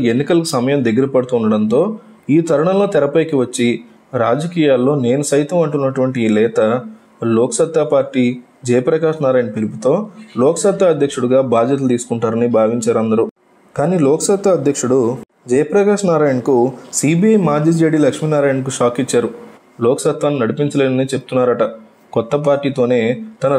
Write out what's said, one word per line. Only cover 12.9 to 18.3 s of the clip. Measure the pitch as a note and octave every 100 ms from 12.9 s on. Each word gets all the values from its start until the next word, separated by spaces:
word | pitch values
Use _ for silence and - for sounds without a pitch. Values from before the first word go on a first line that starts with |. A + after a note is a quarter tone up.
| A2+
అందరూ. | A2 A2 G#2+ - _ _ _ -
కానీ | D#3 F#3
లోక్సత్తా | C3+ D#3 - G3 G3+ E3
అధ్యక్షుడు | C#3 C#3+ B2 C3 A#2 C3 - _ B2
జయప్రకాష్ | B2+ D3+ G3+ G3+ G3+ F#3+
నారాయణకు | D#3 D3 B2+ C#3+ C3 C3 B2+ -
సీబీఐ | - C#3 E3 A3 G#3+ D#3+
మాజీ | D3 D#3+ E3
జేడీ | D#3 D#3 C#3
లక్ష్మీనారాయణకు | - D#3